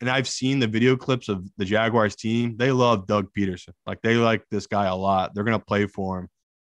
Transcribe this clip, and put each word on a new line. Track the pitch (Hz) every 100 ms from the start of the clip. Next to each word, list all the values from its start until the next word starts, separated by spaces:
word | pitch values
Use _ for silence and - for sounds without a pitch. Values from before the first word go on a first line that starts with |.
and | 123
I've | 131 131
seen | - 131 139
the | 113
video | 110 123 127
clips | - 123 -
of | 95 95 -
the |
Jaguars | 95 107 113 113 107 -
team. | 110 113 120 110
They | 131
love | 127 120 110 95
Doug | 104 95
Peterson. | - 98 90 - - -
Like, | 95
they | 113 117
like | 117 110 -
this | 104 -
guy | 101 98
a | 92
lot. | 98 95 92
They're | 101
gonna | 110 107
play | - 104 101
for | - 95 92
him. | 90 _ _ _